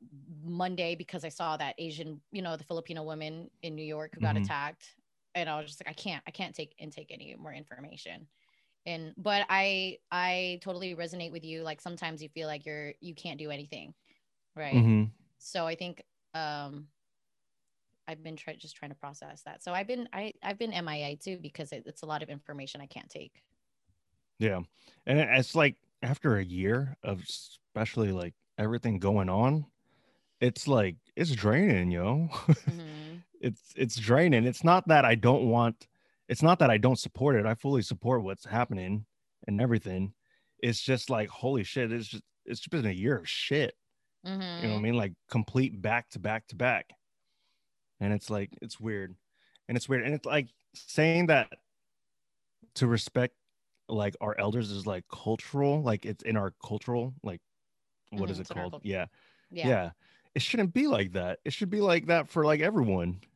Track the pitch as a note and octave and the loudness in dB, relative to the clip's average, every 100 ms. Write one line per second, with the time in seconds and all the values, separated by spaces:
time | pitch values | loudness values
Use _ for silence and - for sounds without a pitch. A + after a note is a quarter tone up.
0 | - C#3+ C#3 D#3 D#3+ F3 F#3 F3+ E3+ E3+ | -20 -20 -18 -14 -8 -4 -4 -2 -4 -4
1 | F3 F3+ D#3+ - E3+ D#3 C#3+ - E3 D#3 | -8 -10 -10 -6 -4 -4 -4 -6 -10 -10
2 | D#3 D3 _ G3+ F3+ D#3+ D#3 E3 E3 D#3+ | -10 -12 _ -10 -8 -8 -6 -8 -8 -10
3 | D#3 D#3 D#3 D#3+ E3+ _ E3+ D#3 D#3 D3+ | -8 -8 -10 -10 -16 _ -12 -10 -8 -8
4 | D#3 - - G#2 G2+ D3 C#3+ D#3+ - _ | -10 -4 0 0 0 -2 -4 -8 -20 _
5 | _ _ _ F3+ D#3+ D3+ D3+ D3 - - | _ _ _ -6 -4 -4 -8 -12 -12 -10
6 | G#3 D#3 - - F3+ - D3+ _ D#3 D3 | -8 -8 -10 -10 -10 -8 -14 _ -18 -16
7 | D3 - - - D#3+ D#3 D3 B2 D3 D3+ | -18 -18 -18 -18 -16 -16 -18 -18 -18 -18
8 | - - D#3 _ _ _ _ _ - E3 | -16 -18 -20 _ _ _ _ _ -10 -10
9 | D#3+ - F#3+ G3+ G3+ F#3+ G3 F#3+ F#3+ - | -10 -8 0 0 2 2 2 0 -4 -8
10 | _ F3+ F3+ F3+ F#3 F3+ G3 F3+ F#3 E3 | _ -2 0 -2 -4 -6 -8 -8 -8 -8
11 | E3+ F3+ E3+ E3+ D#3+ D#3+ D#3+ D#3 F3 F3 | -8 -8 -10 -12 -10 -10 -8 -10 -10 -10
12 | E3 D#3+ D3+ D#3+ D#3 D3+ D3 D3+ D3 - | -10 -10 -12 -10 -8 -8 -10 -10 -10 -12
13 | F3 D#3 F3+ C#3+ D3+ C#3+ C#3+ C3+ - - | -16 -12 -12 -10 -10 -10 -12 -16 -16 -20
14 | _ _ _ _ _ - D3 B2+ A2+ G#2+ | _ _ _ _ _ -10 2 6 8 6
15 | G#2+ - _ _ - F#3+ E3 E3 F3+ F3 | 4 -4 _ _ -8 -4 -4 -4 -8 -12
16 | - _ _ D#3+ D#3 D3 C#3+ C#3+ D3 _ | -20 _ _ -8 -6 -6 -8 -10 -16 _
17 | _ _ _ _ _ _ _ _ _ _ | _ _ _ _ _ _ _ _ _ _
18 | - D#3+ D#3+ D#3+ - D#3 D#3 - D3 C#3+ | -16 -14 -12 -14 -14 -16 -18 -16 -16 -14
19 | C#3+ D3 D3+ D#3+ - - - F3+ G3+ B3 | -14 -14 -18 -18 -18 -14 -6 -6 -4 -6
20 | A#3+ - G#3+ - F#3+ G3+ A#3 F#3+ E3+ D3+ | -6 -8 -10 -8 -8 -6 -4 -4 -6 -6
21 | D3 D3 - F#3 D#3 - C#3+ C#3 - - | -6 -8 -10 -10 -12 -12 -12 -12 -14 -16
22 | D#3 D3+ D3+ D3 - C#3+ C3+ - C#3 - | -8 -8 -8 -12 -12 -12 -12 -14 -16 -18
23 | - - D2 _ _ _ _ _ _ _ | -16 -16 -18 _ _ _ _ _ _ _
24 | _ _ _ _ A2 F#2 E2+ _ - _ | _ _ _ _ 0 0 -4 _ -20 _
25 | - C#3+ C3+ C3 B2+ D#3+ C#3+ - _ _ | 2 4 6 4 4 4 4 4 _ _
26 | A#2+ C#3 D3+ G#2 F#2 F2+ F#2 A#2+ C3+ C#3 | -4 0 2 2 0 0 2 2 0 -6
27 | G#2 F#2+ D#2+ - - - _ - A2 - | -6 -6 -6 -12 -14 -20 _ -4 -4 0
28 | G#2+ F#2 F2 - _ - G#2+ A#2 A#2+ G2+ | 0 0 -4 -10 _ -4 -2 0 0 0
29 | G2 G#2 F#2 F#2 B2 D3+ D3 _ _ _ | 2 2 4 4 4 2 -2 _ _ _
30 | _ _ _ _ B2 - - C3 G2 E2+ | _ _ _ _ 0 0 2 4 4 -2
31 | _ - E3+ A#2+ G#2 A#2+ G3+ G2+ F2+ F2 | _ -4 0 2 4 4 4 4 2 0
32 | F#2 C#3 E3 - - D3+ - E3+ D#3+ D3+ | 0 0 0 -2 4 4 4 -6 -10 -12
33 | D3+ E3+ - _ B2+ G2+ _ - B2+ B2 | -12 -14 -18 _ -6 -6 _ -4 -2 -2
34 | G#2+ B2+ F3 B2+ A#2+ B2 E3 F3+ F3+ - | 4 6 8 8 6 4 6 6 8 8
35 | - A#2 A#2+ C#3 C3 A#2 A#2 A2+ - _ | 8 6 6 6 6 4 4 2 -12 _
36 | _ _ _ A#2+ D#3 F3 C#3+ A2 B2 C3 | _ _ _ 4 6 8 8 8 6 4
37 | - - C#3 B2+ G#2+ A2+ C#3 C3+ G2+ G2 | -2 0 4 4 4 0 0 0 0 -2
38 | A2+ B2+ F#2+ G2 - A2 A#2+ G2 F#2 G#2+ | 0 0 0 -6 -4 0 0 -2 -2 -4
39 | G#2+ _ _ _ - G2+ B2+ A2+ - F#2 | -6 _ _ _ -4 0 4 2 0 -4
40 | G2 - _ _ _ _ A#2+ A2+ - C3 | -4 -6 _ _ _ _ -2 -2 0 -2
41 | - A#2+ G#2 - B2 C#3 F#2+ - A#2 A#2 | 0 -2 -2 -4 -2 0 -2 -2 -2 -4
42 | G#2+ G#2+ - _ - - - E3+ A2 F2+ | -6 -12 -16 _ -12 -12 -6 -2 0 0
43 | A2 B2+ - - - C#3 C3 - _ _ | 0 0 -2 -6 -2 0 0 -4 _ _
44 | _ _ F3+ F#3+ F#3 F3 A#2+ G#2+ A2 A#2+ | _ _ -10 -8 -6 -4 -2 0 0 0
45 | G2+ E2+ _ A#2 G#2+ C3 C3 G2+ G2+ A#2 | 0 -6 _ -2 0 0 0 -2 -2 -2
46 | - - G2 A2 - F#2+ B2 A2 - - | -2 -8 -4 -4 -6 -2 0 0 -4 -18
47 | _ _ _ _ _ _ _ _ _ _ | _ _ _ _ _ _ _ _ _ _
48 | G2 G#2 - G#2+ G2+ - - - A2 G2+ | -2 -2 -2 -6 -6 -10 -16 -10 -8 -6
49 | F#2+ F#2 _ _ _ _ - A#2+ - C3 | -8 -14 _ _ _ _ -4 -4 0 0
50 | A#2+ D3 - D3 B2+ _ _ - - - | 0 -4 0 0 -2 _ _ -20 -4 4
51 | D#3+ E3 F3 D3 A2+ - _ _ _ _ | 4 6 6 6 4 -6 _ _ _ _
52 | _ _ _ _ _ _ _ - B2+ A#2 | _ _ _ _ _ _ _ 0 4 4
53 | - - B2 - _ _ _ _ - A2 | 2 0 0 -2 _ _ _ _ -6 -2
54 | G#2 - G#2+ G#2+ G2+ A#2 G#2+ G2+ G2 F#2 | -2 -2 -4 -2 0 0 -2 -6 -4 -6
55 | - - - A2 - C#3 C#3+ D3 C#3 G#2 | -8 -10 -4 -4 -4 0 2 2 2 0
56 | A2 G#2 - A2 G2 - - G#2 - A#2+ | -2 -6 -2 0 -2 -6 -8 -8 -4 -4
57 | B2 C3 G#2+ F2 - _ _ _ _ _ | -4 -8 -10 -10 -12 _ _ _ _ _
58 | _ G#2 F#2+ F#2 F2+ - F2+ E2 G#2 F#2+ | _ -6 -4 -4 -8 -8 -8 -8 -6 -4
59 | F2 _ _ _ _ F3 D3+ A2+ F2 - | -6 _ _ _ _ -4 2 2 0 -8
60 | _ _ _ - - A#3 F#3+ B3 G3+ B2+ | _ _ _ -4 -2 2 2 2 2 2
61 | G2 F#2 F2+ F#2 - C3+ F#3+ G#3 G3+ E3+ | 2 -2 -4 -4 -6 -4 -2 2 4 4
62 | D#3+ E3+ D3+ E3+ D3+ D3+ D#3+ G#3+ A#2 F#2+ | 4 2 2 2 4 4 4 4 4 2
63 | F2 F#2 - | 0 -4 -10